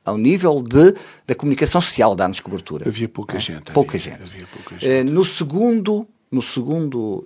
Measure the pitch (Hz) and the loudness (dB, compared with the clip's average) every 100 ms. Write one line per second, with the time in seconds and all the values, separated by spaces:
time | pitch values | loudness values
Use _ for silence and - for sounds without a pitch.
0 | - 107 120 185 180 143 117 135 175 196 | -6 0 2 4 2 0 2 8 8 6
1 | - - - 127 147 135 151 175 175 - | -6 -12 -6 -4 -2 0 2 2 0 4
2 | 110 95 92 95 - 95 - 76 - 107 | 2 4 -2 -4 -8 -10 -8 -8 -6 -4
3 | 113 - 101 95 - 78 - - 143 90 | -6 -8 -10 -8 -8 -10 -2 0 2 -2
4 | - - 90 92 90 - - 90 131 131 | -8 -14 -18 -20 -20 -20 -18 -6 0 2
5 | 131 160 185 - 156 170 240 226 196 208 | 2 2 0 0 -4 0 2 2 0 -2
6 | 220 _ - 127 - - 120 160 151 123 | -4 _ -6 -4 -4 -6 -4 -2 -2 -4
7 | 110 95 | -4 -6